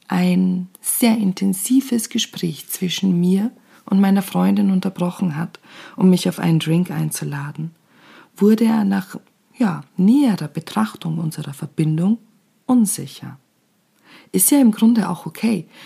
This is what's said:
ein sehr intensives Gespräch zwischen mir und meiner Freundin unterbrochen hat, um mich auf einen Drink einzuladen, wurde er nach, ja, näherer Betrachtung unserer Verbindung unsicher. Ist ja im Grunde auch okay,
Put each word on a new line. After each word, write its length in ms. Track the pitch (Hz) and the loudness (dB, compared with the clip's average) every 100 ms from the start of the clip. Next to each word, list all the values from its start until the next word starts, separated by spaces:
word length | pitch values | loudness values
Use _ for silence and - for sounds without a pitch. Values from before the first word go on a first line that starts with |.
| - | -6
ein 600 | 180 180 180 185 180 180 _ | 0 2 2 0 -2 -8 _
sehr 360 | - - 233 220 | -8 0 2 2
intensives 920 | 190 185 196 185 - 262 269 240 - | 0 0 -2 -2 0 0 2 -4 -4
Gespräch 580 | 226 - - 175 147 - | -6 -6 -6 -6 -6 -12
zwischen 500 | - 180 - 190 175 | -6 -6 -2 0 2
mir 320 | 180 196 226 - _ _ - | 2 0 -2 -8 _ _ -2
und 140 | 196 | 2
meiner 200 | 196 196 | 4 2
Freundin 500 | 190 180 185 202 202 | 0 0 2 2 2
unterbrochen 640 | 185 185 185 180 - 185 147 | 0 -2 -4 -6 -2 -4 -4
hat, 220 | 175 - - - - - | -8 -12 -20 -20 -20 2
um 140 | 185 | 4
mich 180 | 175 180 | 4 0
auf 120 | - | -2
einen 200 | 165 160 | 0 0
Drink 320 | 156 165 180 | 2 0 0
einzuladen, 800 | 160 156 - 151 143 147 151 165 - _ _ - - _ - | -4 -4 -6 -8 -8 -10 -10 -12 -14 _ _ -20 -20 _ 0
wurde 300 | 202 220 226 | 2 4 2
er 180 | 220 | 2
nach, 340 | 196 196 190 - - _ _ - | 0 -2 -4 -14 -20 _ _ -4
ja, 260 | 214 151 - - | -2 -2 -8 0
näherer 500 | 190 277 269 185 151 | 4 4 4 0 -4
Betrachtung 680 | 165 - 208 220 - 170 160 | -10 -8 -4 -4 -4 -8 -4
unserer 360 | 165 156 143 | -6 -8 -12
Verbindung 640 | 139 151 - 156 156 185 226 _ _ _ _ - | -12 -8 -2 0 2 0 0 _ _ _ _ 0
unsicher. 720 | 254 208 - 139 - 127 131 _ _ _ _ _ _ _ - _ | 2 2 -2 -10 -14 -18 -18 _ _ _ _ _ _ _ -20 _
Ist 200 | 185 - | 0 2
ja 80 | 285 | 6
im 120 | 240 | 4
Grunde 380 | 214 226 226 180 | 4 4 4 0
auch 160 | 175 165 | -6 -10
okay, 400 | - 226 190 - - | -6 -2 -2 -6 -20